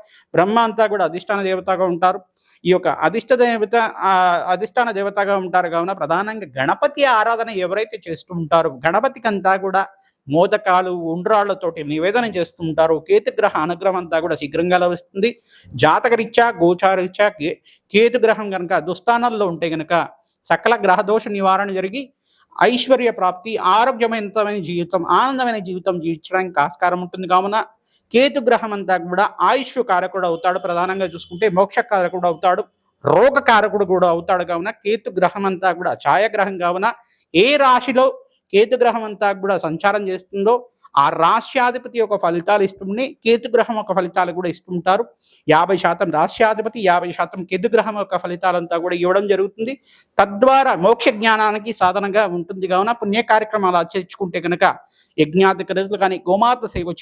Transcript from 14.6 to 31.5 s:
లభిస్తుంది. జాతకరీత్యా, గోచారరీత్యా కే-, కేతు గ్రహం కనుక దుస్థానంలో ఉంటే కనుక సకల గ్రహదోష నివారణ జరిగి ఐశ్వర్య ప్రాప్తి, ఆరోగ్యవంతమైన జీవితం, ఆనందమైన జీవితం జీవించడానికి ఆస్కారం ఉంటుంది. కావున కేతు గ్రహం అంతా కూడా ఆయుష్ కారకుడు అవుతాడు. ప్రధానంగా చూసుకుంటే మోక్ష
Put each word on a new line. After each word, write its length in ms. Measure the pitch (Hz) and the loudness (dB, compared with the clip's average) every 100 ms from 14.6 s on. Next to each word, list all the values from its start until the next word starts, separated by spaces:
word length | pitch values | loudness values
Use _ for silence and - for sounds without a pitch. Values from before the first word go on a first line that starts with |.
| 175 180 | 0 2
లభిస్తుంది. 520 | 175 175 - 196 226 - _ - - | 0 -2 -8 -4 -4 -4 _ -20 -16
జాతకరీత్యా, 720 | 127 147 185 247 226 226 240 233 | 2 4 4 2 0 2 2 2
గోచారరీత్యా 760 | 185 170 175 190 190 180 185 208 | 2 2 4 2 2 -2 0 0
కే-, 280 | - 156 - _ _ _ | 0 -6 -6 _ _ _
కేతు 260 | 202 233 240 | 2 4 4
గ్రహం 280 | 220 220 208 | 2 2 -2
కనుక 280 | 185 175 175 | -6 -2 -2
దుస్థానంలో 680 | 160 170 - 233 240 214 196 | -2 -4 0 2 0 0 -2
ఉంటే 240 | 160 170 | -2 -4
కనుక 380 | 160 - 170 143 - _ _ | -4 0 0 -2 -10 _ _
సకల 300 | - 165 226 233 | -2 0 2 0
గ్రహదోష 460 | 196 180 196 220 208 | 2 2 2 -2 -2
నివారణ 420 | 202 190 190 202 | -2 0 2 0
జరిగి 320 | 185 190 254 262 _ _ _ _ - | -4 -6 -8 -12 _ _ _ _ 2
ఐశ్వర్య 480 | 190 247 254 254 240 | 2 2 2 2 2
ప్రాప్తి, 460 | 185 185 180 220 208 | 0 -2 -2 -8 -4
ఆరోగ్యవంతమైన 1040 | 185 208 254 226 233 226 202 214 208 208 | 2 2 2 0 -2 -2 -4 -4 -2 -4
జీవితం, 400 | 165 175 170 185 165 | -4 -6 -4 -4 0
ఆనందమైన 520 | 180 262 262 247 220 | 2 2 0 -2 -4
జీవితం 420 | 185 185 190 180 | -6 -6 -4 -4
జీవించడానికి 600 | 165 156 - 185 185 156 | -4 -6 -4 -4 -2 0
ఆస్కారం 400 | 143 - 180 180 | -2 0 -2 -2
ఉంటుంది. 280 | 180 185 180 | -8 -10 0
కావున 300 | 180 202 214 - _ _ _ _ | 0 2 -4 -6 _ _ _ _
కేతు 280 | 226 277 285 | 2 2 2
గ్రహం 320 | 220 233 226 | 2 0 0
అంతా 220 | 202 185 185 | -8 -2 -2
కూడా 300 | 170 180 208 - | 0 -2 -2 0
ఆయుష్ 360 | 185 262 254 254 | 0 2 -2 -6
కారకుడు 440 | 214 180 185 190 180 | 0 0 -2 -4 -2
అవుతాడు. 320 | 165 185 185 | -2 -2 -2
ప్రధానంగా 480 | 180 175 185 190 185 | -4 -2 -2 -2 -6
చూసుకుంటే 420 | 165 - 175 | -8 -14 -2
మోక్ష 300 | 214 | 0